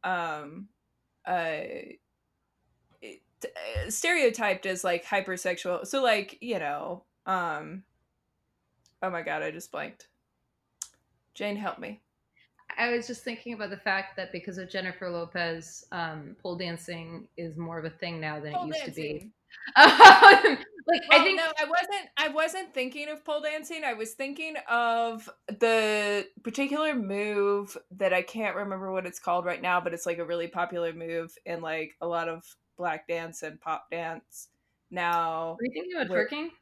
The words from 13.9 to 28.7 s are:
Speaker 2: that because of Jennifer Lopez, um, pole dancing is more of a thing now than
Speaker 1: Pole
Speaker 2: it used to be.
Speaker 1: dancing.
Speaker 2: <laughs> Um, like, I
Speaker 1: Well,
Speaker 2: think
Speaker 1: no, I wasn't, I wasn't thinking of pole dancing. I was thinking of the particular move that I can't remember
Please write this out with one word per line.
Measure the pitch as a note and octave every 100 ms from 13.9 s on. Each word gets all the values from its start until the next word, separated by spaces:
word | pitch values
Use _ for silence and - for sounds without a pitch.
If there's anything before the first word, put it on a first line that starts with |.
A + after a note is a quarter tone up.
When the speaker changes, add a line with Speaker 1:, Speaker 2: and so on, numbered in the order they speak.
| F#3+ F#3+ -
Speaker 2:
that | F#3
because | F3+ F3 F#3
of | F#3
Jennifer | G3 F#3 F3+ F3+
Lopez, | F3 E3+ F3+ E3+ E3 D#3+ - -
um, | F3+ E3 D#3 D3 -
pole | F#3 F3
dancing | F3+ E3+ E3+ E3+ E3 E3+ - -
is | E3+ D#3
more | E3 E3
of |
a | D#3+
thing | D#3+ F3+ E3
now | D#3 D3+
than | D3+
Speaker 1:
Pole | D3
Speaker 2:
it | E4+
used | D#4 C#4+
to |
be. | - D3+
Speaker 1:
dancing. | - G3 _
Speaker 2:
<laughs> | _ - - -
Um, | D4+ - G4 - - G4 - C4+ - G4 D4+
like, | E4 -
I | D4
Speaker 1:
Well, |
Speaker 2:
think | E4 F#4+
Speaker 1:
no, | D#4+ D4+
I | D4+
wasn't, | E4 F4+ G4+ F#4 -
I | D4+
wasn't | D4+ D#4+ F4+ F#4
thinking | - B3+ C#4 D4
of | D4+
pole | D#4 D4+
dancing. | D4+ D#4 D4+ E4
I | D4
was | A3+ A3
thinking | - C4+ C#4+ D#4+ D4+ -
of | A#3 A#3 A#3 A#3 A3+ - - -
the | G#3 A3+ A3+ G#3+ G#3+ G#3 G#3 G3 -
particular | - A3+ C#4 C#4+ D#4
move | C4 G3+ G3+ G#3 G#3 G3+ G3+ G3+ - -
that | F#3 G3
I | F3+
can't | F3+ A3+ G#3+ F#3+
remember | G3+